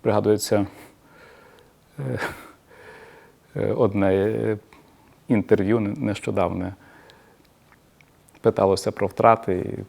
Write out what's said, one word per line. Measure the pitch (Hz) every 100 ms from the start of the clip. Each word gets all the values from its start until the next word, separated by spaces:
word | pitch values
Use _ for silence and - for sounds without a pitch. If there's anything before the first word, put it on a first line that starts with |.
Пригадується, | - 104 101 107 - 107 98 - - _ _ - - - - - - _ _ -
е, | 135 - - - - - _ - - - - - - _ _ -
е, | 107
одне, | 113 113 101 98
е, | 95 101 113 110 107 - - - - - - _
інтерв'ю | 117 98 107 95 117
не-, | 101 127
нещодавне. | 120 101 - 101 90 92 92 98 - - - - - _ _ _ _ _ _ _ _ _ _ -
Питалося | 113 107 98 95 -
про | - 101
втрати | - 113 113 - 90 - -